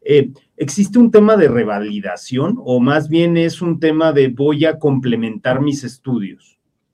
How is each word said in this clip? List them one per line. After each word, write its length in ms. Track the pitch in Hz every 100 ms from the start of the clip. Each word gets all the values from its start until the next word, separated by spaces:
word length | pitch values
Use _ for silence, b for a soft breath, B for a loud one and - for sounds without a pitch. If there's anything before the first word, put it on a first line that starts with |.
Eh, 320 | 143 143 - - b -
¿existe 420 | 151 - 202 247
un 120 | 233
tema 260 | 214 214 214
de 120 | 147
revalidación 1080 | 117 107 101 107 104 95 87 - 127 160 247
o 220 | - 123
más 280 | 127 151 151
bien 280 | 165 170 170
es 260 | 165 165
un 160 | 175 165
tema 340 | 160 156 160
de 160 | 143 131
voy 360 | 120 143 147
a 140 | 160 156
complementar 840 | 147 131 131 113 113 107 127 131
mis 240 | 147 135
estudios? 760 | 120 - 135 120 98 71 _ _ _ _ _